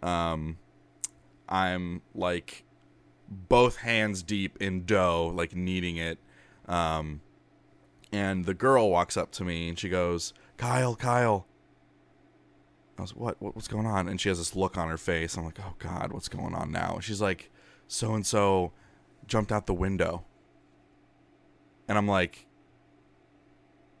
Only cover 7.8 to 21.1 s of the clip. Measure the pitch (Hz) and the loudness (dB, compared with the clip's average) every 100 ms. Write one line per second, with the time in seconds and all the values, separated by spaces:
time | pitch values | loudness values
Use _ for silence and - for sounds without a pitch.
7.8 | _ _ - 104 98 92 87 90 131 131 | _ _ -8 -2 -2 -2 -2 0 4 6
8.8 | 107 87 87 92 85 - 90 82 85 85 | 6 4 2 -2 -4 -6 -4 -4 -4 -6
9.8 | 95 90 87 85 - - - - 120 127 | -2 0 0 -2 -6 -12 -20 -8 -2 0
10.8 | 127 113 123 123 117 98 - _ _ _ | 0 -2 0 2 4 2 -2 _ _ _
11.8 | _ _ _ _ _ _ _ _ _ _ | _ _ _ _ _ _ _ _ _ _
12.8 | _ - 92 - 117 - 101 - - 107 | _ -12 -12 -6 -6 -6 -8 -10 -6 -4
13.8 | 110 98 90 92 101 87 82 95 95 92 | 0 0 -2 -2 0 0 -2 -2 -2 0
14.8 | 82 80 - 82 82 87 82 87 95 - | -4 -4 -2 -2 -2 -6 -8 -10 -12 -10
15.8 | 85 90 - - - 90 - 87 - 82 | -8 -6 -6 -8 -10 -8 -6 -6 -4 -4
16.8 | 85 85 110 101 101 90 - _ - - | -4 -6 -6 -2 0 -2 -8 _ -20 -20
17.8 | - - 113 110 98 107 101 95 87 - | -10 -4 -2 -2 2 4 6 4 2 -6
18.8 | - _ _ _ - 110 104 107 - 90 | -20 _ _ _ -2 0 2 0 0 0
19.8 | 95 92 85 87 - _ _ _ _ _ | 0 2 0 -2 -10 _ _ _ _ _
20.8 | _ _ _ | _ _ _